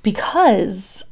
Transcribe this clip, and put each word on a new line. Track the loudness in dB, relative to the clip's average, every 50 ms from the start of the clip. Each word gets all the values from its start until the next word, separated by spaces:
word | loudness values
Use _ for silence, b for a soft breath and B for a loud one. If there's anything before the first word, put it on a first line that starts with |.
because | -4 -4 -4 -4 -4 -4 0 4 4 4 4 4 2 -2 -4 -4 -4 -4 -4 -6 -8 -10